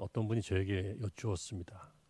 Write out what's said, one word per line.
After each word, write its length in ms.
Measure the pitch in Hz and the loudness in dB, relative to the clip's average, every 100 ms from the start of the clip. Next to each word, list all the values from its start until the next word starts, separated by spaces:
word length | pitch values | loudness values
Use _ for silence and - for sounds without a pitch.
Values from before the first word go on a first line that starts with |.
어떤 280 | - 117 107 | -2 0 2
분이 140 | 113 | 2
저에게 560 | - 95 98 95 98 110 | 4 2 4 2 0 -2
여쭈었습니다. 920 | 107 - 113 92 - 98 85 - - - | -4 -2 0 0 -2 -8 -8 -12 -18 -20